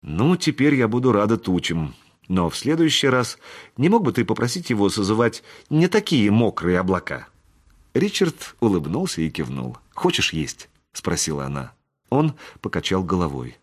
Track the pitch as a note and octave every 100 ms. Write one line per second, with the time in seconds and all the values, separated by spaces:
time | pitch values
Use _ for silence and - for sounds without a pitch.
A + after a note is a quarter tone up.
0 | C#2+ D#2 C3+ F3+ - B2+ C#3+ C#3 A#2 A#2+
1 | B2+ G#2 G#2 A2+ - F2+ - E2 D2+ -
2 | _ _ _ F#2 E2+ - B2+ E3 D#3+ C3+
3 | C#3 B2+ A#2+ - - - - - D3 A3+
4 | D#3 G#2+ G#2+ G#2 A#2+ F3+ F3 A2 G2+ G#2
5 | G2 G#2+ A#2 - - - _ D3+ F3+ G#3+
6 | G#3 D3+ G2+ G#2+ A2+ - E2+ F2+ F#2 F#2
7 | - C2+ - _ _ _ _ _ _ A#2+
8 | G3 - F3+ - - - A2+ F#2 D2+ G#2
9 | F#3 - D#2+ D#2 C2+ C2+ B1 A#1+ _ -
10 | F3+ - - D#2+ C#2+ - - _ _ -
11 | - E2 - D2 C2+ C#2 C2 _ _ _
12 | _ C3 D#3+ - - - - F2+ - F#2+
13 | F#2 F#2+ E2+ C#2 B1 -